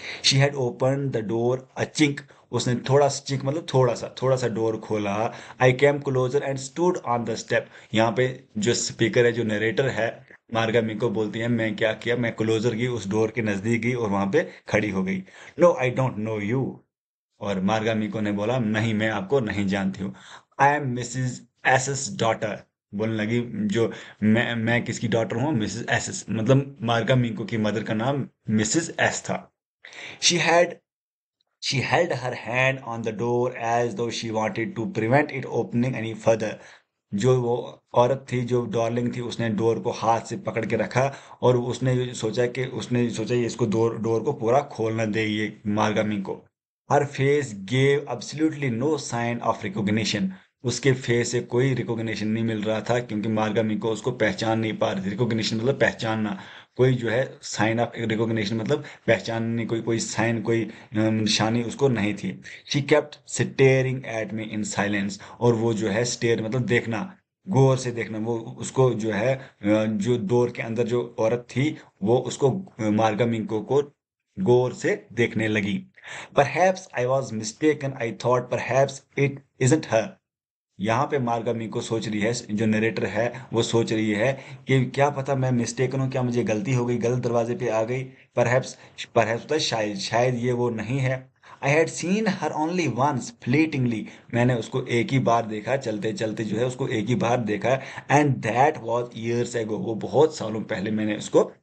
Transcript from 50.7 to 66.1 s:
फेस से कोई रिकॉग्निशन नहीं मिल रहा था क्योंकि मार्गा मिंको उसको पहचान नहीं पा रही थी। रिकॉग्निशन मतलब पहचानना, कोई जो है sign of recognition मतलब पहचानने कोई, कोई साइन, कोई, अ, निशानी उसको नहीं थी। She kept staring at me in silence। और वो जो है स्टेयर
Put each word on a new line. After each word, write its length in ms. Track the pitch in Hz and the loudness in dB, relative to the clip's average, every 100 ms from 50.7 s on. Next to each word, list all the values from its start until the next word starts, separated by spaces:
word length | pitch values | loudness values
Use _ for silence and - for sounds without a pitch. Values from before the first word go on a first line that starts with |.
| - 135 | 0 2
फेस 400 | 127 - 120 117 | 2 2 0 2
से 80 | 123 | -2
कोई 340 | - 120 135 | 0 2 2
रिकॉग्निशन 540 | 127 - 113 113 101 107 | 0 -2 -4 -4 -4 -2
नहीं 160 | 110 | 0
मिल 180 | 113 110 | 0 0
रहा 180 | 104 110 | -2 -2
था 200 | 107 120 | 0 -2
क्योंकि 280 | 120 107 107 | -2 -4 0
मार्गा 340 | 107 107 107 | 0 2 2
मिंको 280 | 110 104 113 | 0 0 -2
उसको 220 | 107 127 | -2 -2
पहचान 480 | 127 104 95 110 113 | 0 0 0 0 0
नहीं 160 | 110 101 | 0 -2
पा 160 | 110 | -2
रही 120 | 98 | -2
थी। 60 | 95 | -4
रिकॉग्निशन 460 | 101 113 110 101 110 | -2 0 0 -2 0
मतलब 240 | 123 127 | 0 2
पहचानना, 580 | 107 95 113 110 107 95 - - - - | 0 0 -2 -2 -2 -6 -12 -20 -8 2
कोई 180 | 127 | 2
जो 160 | 113 113 | 2 0
है 280 | 117 135 - | 0 -2 -8
sign 360 | - - 107 117 | -10 -2 0 2
of 300 | 117 120 110 | -2 -2 -2
recognition 440 | 110 113 113 101 | 0 0 0 -2
मतलब 320 | 113 101 143 - - - | -2 -2 -2 -4 -4 0
पहचानने 600 | 107 113 113 113 117 107 | 0 0 -4 -2 -2 -2
कोई, 140 | 113 | -4
कोई 180 | 113 113 | -2 -2
साइन, 440 | - - 113 117 | -2 -2 0 0
कोई, 220 | 113 117 | 0 0
अ, 60 | 110 - - 107 | -2 -8 -6 0
निशानी 680 | 110 110 107 - 107 120 | 2 2 2 2 2 0
उसको 260 | 113 - 135 | -2 0 2
नहीं 260 | 107 101 | 2 -2
थी। 280 | 101 - - - - - | -4 -8 -10 -14 -18 -4
She 100 | 143 | -2
kept 580 | 135 151 143 - - - | 4 4 2 -8 -8 -4
staring 580 | 101 - 135 131 131 131 110 113 | -2 4 6 6 2 -4 -6 -6
at 120 | 101 | -6
me 240 | 110 110 107 | -6 -6 -6
in 180 | 101 - | -4 -2
silence। 460 | 101 104 98 - - - | -2 -2 -2 -6 -14 0
और 140 | 120 | 2
वो 200 | 110 117 | 4 2
जो 140 | 107 110 | 0 0
है 160 | 104 | 0
स्टेयर 380 | 120 | 0